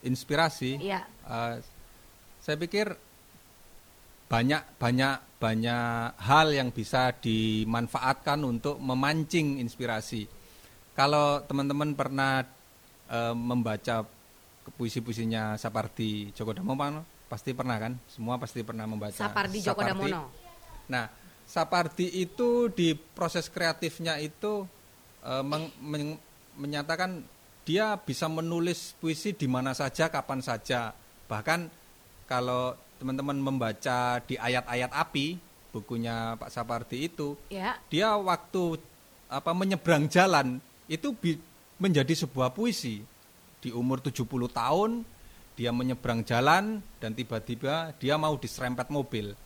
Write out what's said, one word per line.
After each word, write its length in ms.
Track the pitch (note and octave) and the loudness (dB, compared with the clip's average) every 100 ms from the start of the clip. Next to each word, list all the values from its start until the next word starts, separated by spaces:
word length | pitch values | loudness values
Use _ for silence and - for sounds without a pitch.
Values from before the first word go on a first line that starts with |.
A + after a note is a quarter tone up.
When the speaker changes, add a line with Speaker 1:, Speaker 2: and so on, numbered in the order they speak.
Speaker 1:
inspirasi, 760 | B2+ B2+ - D3 E3 - C3 C#3+ | -4 -2 0 2 2 0 -4 -2
Speaker 2:
Iya. 220 | G3 F#3+ - - | -2 -4 -6 -16
Speaker 1:
eh, 300 | - A2+ A#2 A#2 - - - - - - - - | -8 -4 -4 -4 -12 -20 -20 -20 -20 -20 -20 -10
saya 180 | - D3+ | -4 -2
pikir 360 | F3 G3+ G#3 E3+ - - - - - - - - - - - - - | 0 0 -2 -4 -16 -20 -20 -20 -20 -20 -20 -20 -20 -20 -20 -16 0
banyak, 360 | A#2 B2+ D3+ - - | 2 4 2 -2 -2
banyak, 400 | B2 B2+ C3+ C3 - - | 2 4 2 0 -8 -2
banyak 500 | A2+ A2 A#2+ A#2+ A#2 A#2 A#2 - | 0 2 0 0 0 -2 -4 -2
hal 280 | G#2 D3+ D#3 | 6 8 8
yang 200 | C#3 B2 | 4 0
bisa 440 | A2+ G#2 B2+ B2+ | -2 0 2 2
dimanfaatkan 1300 | - A#2 A2 A2 A2 A2 A#2 A#2 A#2+ C3 C3+ D3 D3 | 2 0 2 2 2 0 0 0 0 0 0 0 0
untuk 360 | C3+ A#2 C#3+ C#3+ | 0 0 -2 -4
memancing 800 | C3 B2+ C#3 D#3+ D3+ F3 D3 C#3 | -2 2 2 2 2 2 2 0
inspirasi. 680 | A#2 - A#2+ G#2+ - A2 G2+ - - - - - - | -4 -4 -4 -2 -4 -6 -8 -12 -20 -20 -20 -20 -6
Kalau 500 | - C#3+ D3+ C#3+ C#3+ | 2 4 6 6 2
teman-teman 500 | C#3+ C#3 C#3 C#3+ D3+ | 0 -2 0 0 0
pernah, 480 | C#3 C3+ C3+ C3+ C3+ C3 - - - - - - | -2 -2 0 2 0 -2 -10 -20 -20 -20 -20 -6
eh, 260 | A#2 A#2 | -2 0
membaca 720 | A#2 A#2+ B2 A2 G#2 B2 A2+ G#2+ - - - - - - | -2 0 0 0 -2 -2 -2 -2 -10 -20 -20 -20 -20 -14
puisi-puisinya 880 | - A2+ B2+ A#2 A2 A2+ A2+ G#2+ G#2+ | -6 -4 -4 -4 -2 -2 0 -2 -4
Sapardi 760 | A2 A2 G#2+ - A2 G#2 G#2 | -2 -2 -4 -2 -2 -2 -6
Djoko 220 | - A2 | -6 -6
Damono, 520 | F#2+ F#3 C3+ C#3+ D3+ E3 - | -2 -2 0 -2 -4 -10 -16
pasti 280 | - G#2+ C3+ | -12 -8 -6
pernah 240 | B2 B2+ A2 | -4 -2 -2
kan? 160 | A2+ B2+ - | -2 -6 -10
Semua 300 | - A2+ B2 | -8 -4 -4
pasti 240 | A#2+ B2 | -4 -8
pernah 240 | A2 A2+ | -6 -6
membaca 300 | A2 G#2+ G#2 | -4 -4 -4
Speaker 2:
Sapardi 440 | - G#3 G#3 G3 G#3 | -4 -2 -2 -2 -2
Djoko 200 | F#3+ - | -2 0
Speaker 1:
Sapardi. 260 | G#3 F#3+ | 0 0
Speaker 2:
Damono. 180 | F#3+ E3+ C3+ - - - - - - | -2 -2 -6 -14 -20 -20 -18 -14 -4
Speaker 1:
Nah, 180 | B2+ A2 - - - | -4 -4 -10 -20 -20
Sapardi 600 | - F3+ D#3 F3 E3 - F3+ F#3 | -4 0 2 2 2 0 0 0
itu 520 | F3 - A#3+ A#3+ A#3 | -2 2 4 4 4
di 240 | F3+ E3 | 4 4
proses 540 | D3+ - - E3+ F3 - | 2 -4 -4 -2 -2 -4
kreatifnya 720 | F3+ E3 D#3+ D#3+ D#3+ E3 D3+ | 0 0 0 -4 -4 -4 -4
itu, 480 | D3+ - G#3+ G#3 F#3 - - - - - | -6 -4 -2 -2 -4 -12 -20 -20 -20 -12
eh, 180 | B2 C3 | -4 -2
meng-, 320 | C3+ D3+ D#3+ - | 0 -2 -4 -10
meng-, 420 | D3 D3 D3 D#3 - - - - | -6 -4 -4 -8 -14 -20 -18 -10
menyatakan 680 | C#3+ D3 D3 E3 F#3 F3 - - - - | -6 -4 -2 -2 -2 -4 -12 -20 -20 -8
dia 320 | - F#3 G#3+ G3+ | 0 2 2 0
bisa 300 | - B2+ D#3+ | -4 -2 -2
menulis 680 | D#3+ E3 E3+ F3 E3 - - | -2 0 0 0 -2 -6 -6
puisi 360 | E3 D#3 G#3 | -4 -2 -2
di 140 | - C3 | 0 0
mana 240 | B2+ C3 | 2 0
saja, 380 | C3 C3+ - D#3+ | -2 -2 2 2
kapan 320 | C#3+ - C3 | 0 -2 -4
saja. 500 | C3 A2+ - B2 A2+ - - - | -2 -4 -2 -2 -2 -10 -20 -16
Bahkan 360 | - G#2+ D3+ E3+ E3 - - - - - | -8 -4 0 0 -2 -14 -20 -20 -20 -16
kalau 480 | - B2+ B2 B2 B2+ B2 - - | -4 0 0 0 0 -4 -14 -8
teman-teman 400 | C3 C3+ C#3+ C#3 | -4 -2 -2 0
membaca 840 | C3+ C3+ A2+ G#2 C3+ B2 B2 B2 | 0 0 0 -2 0 2 2 0
di 140 | - | -2
Ayat-Ayat 560 | A#2+ A#2+ B2 A#2+ B2 B2 | -4 0 0 0 -2 -2
Api, 460 | C#3 E3 C#3 D3+ F3+ - - - | -2 -2 0 -2 -4 -12 -20 -12
bukunya 640 | A2 - A#2 A#2 A#2 A2+ | -10 -6 -4 -2 -2 -4
Pak 140 | A2+ - | -6 -8
Sapardi 580 | B2 A#2 A#2 A#2+ B2 E3 | -6 -4 -4 -6 -6 -6
itu, 300 | D#3+ C#3+ C#3+ - | -4 -6 -8 -10
Speaker 2:
Ya. 280 | G3 G#3 - - | -6 -4 -6 -2
Speaker 1:
dia 300 | D#3+ A3 G#3 | 2 4 4
waktu, 640 | F#3 E3+ - F#3+ F3 D#3+ - - - - - | 2 0 0 -2 0 -2 -8 -20 -20 -20 -8
apa, 260 | C3+ E3 | -4 -2
menyeberang 560 | F3 G3 F#3 E3+ D3+ D3+ | 0 2 2 6 6 6
jalan 500 | F3 F#3+ D3+ C3 B2+ - - - | 6 8 6 4 -2 -8 -16 -6
itu 260 | D#3+ C#4+ | -4 -4
bi-, 260 | A3 E3+ D3 - - - - | 0 0 0 -6 -20 -16 -2
menjadi 400 | F#3+ D3 C3 D#3+ | 4 4 4 2
sebuah 340 | C3+ C3 B2+ | 0 0 0
puisi. 480 | F#3+ A#3 - B2 G#2 G#2+ - - - - - | 2 -2 -2 -4 -6 -10 -20 -20 -20 -20 -12
Di 120 | B2 | -6
umur 300 | A#2+ B2+ C3 | -2 0 0
tujuh 240 | C3+ - | -2 -2
puluh 240 | A#2 C3 A#2+ | -2 -2 -2
tahun, 540 | A#2 B2 F3 A3 A#3 A3+ - - - - | 0 2 4 2 0 -6 -16 -20 -20 -14
dia 180 | - A#2 | -4 0
menyeberang 520 | B2 B2+ B2 A#2+ A2+ | 2 0 0 0 0
jalan 560 | G#2+ A#2+ C#3+ F3+ G#3 G#3+ - - | 2 4 6 6 4 -4 -8 -8
dan 160 | A2+ | -6
tiba-tiba 800 | A2 A#2 A2+ B2 A#2 C#3 D#3+ D#3+ | -6 -4 -6 -4 -4 -2 -2 -4
dia 200 | - C3 D3+ | -4 0 2
mau 180 | D#3 | 2
diserempet 540 | C#3 A#2 - B2 B2 B2 | 0 -4 -4 -4 -4 -2
mobil. 440 | C#3+ - A2 G2+ G#2 | -2 -2 -4 -6 -10